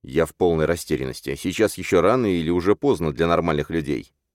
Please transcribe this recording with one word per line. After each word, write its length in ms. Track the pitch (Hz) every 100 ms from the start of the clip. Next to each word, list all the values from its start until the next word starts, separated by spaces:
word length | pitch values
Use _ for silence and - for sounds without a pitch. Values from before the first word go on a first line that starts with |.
Я 240 | - 71 80
в 80 | -
полной 300 | 90 80 78
растерянности. 680 | 85 - 73 65 60 - 71
Сейчас 420 | 92 90 107 -
еще 220 | 85 95
рано 260 | 85 127 113
или 240 | 90 80
уже 240 | 87 87 104
поздно 360 | 143 95 82
для 140 | 71 85
нормальных 460 | 85 85 76 71
людей? 420 | 82 71 65 - _ _